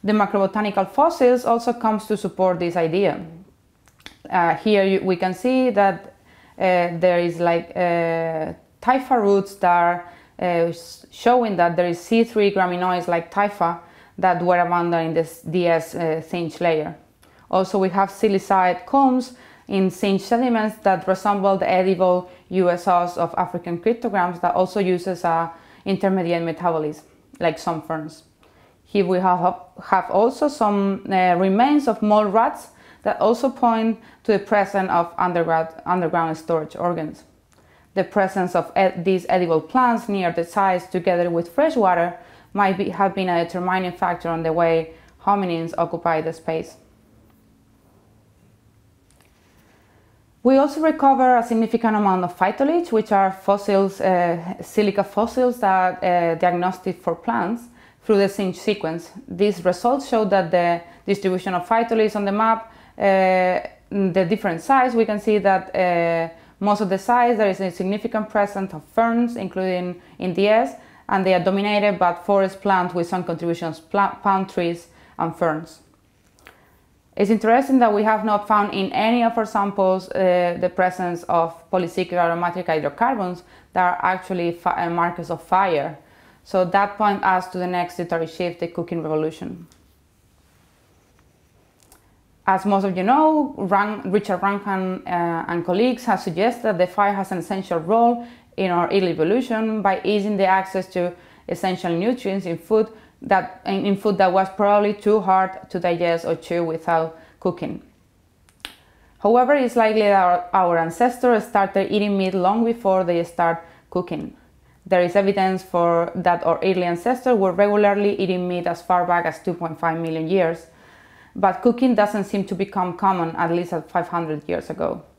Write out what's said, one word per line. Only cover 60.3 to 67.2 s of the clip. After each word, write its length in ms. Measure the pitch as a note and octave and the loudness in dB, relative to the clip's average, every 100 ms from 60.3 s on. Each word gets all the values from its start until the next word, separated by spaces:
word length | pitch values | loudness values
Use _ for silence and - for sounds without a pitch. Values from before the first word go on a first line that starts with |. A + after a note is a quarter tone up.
| G3 F3 | 2 2
the 300 | F3+ F3 E3+ - - - | 2 2 0 -4 -14 -4
distribution 480 | G3 F#3+ F3+ F#3 F3+ | -2 0 -2 -2 -4
of 120 | F3 | 0
phytoliths 480 | A3+ A#3 A3+ G#3+ G#3 | 0 2 0 0 0
on 100 | G3 | -2
the 60 | |
map, 400 | G3+ A3 A3+ - - - - | 0 2 0 -4 -20 -20 -2
uh, 640 | G3 F#3+ F#3+ F#3 F#3 F3+ - - _ | 2 4 4 4 2 0 -4 -16 _
the 360 | G3+ F#3+ F3 F3 | -2 0 2 0
different 320 | G#3+ G3+ E3 | 0 -2 -6
sites, 320 | - C4+ B3+ | 2 4 4
we 120 | A#3 A3 | 2 0
can 140 | G#3 | 0
see 200 | G#3 G#3 | 2 2
that, 360 | F#3+ F#3+ F#3+ - | 4 2 0 0
uh, 540 | F3+ F3 E3+ E3 E3 - - _ | 2 2 2 0 -2 -6 -20 _
most 220 | G3+ G#3 | 0 0
of 80 | G3+ | 0
the 80 | F#3+ | -2
sites 400 | - A#3+ | 2 2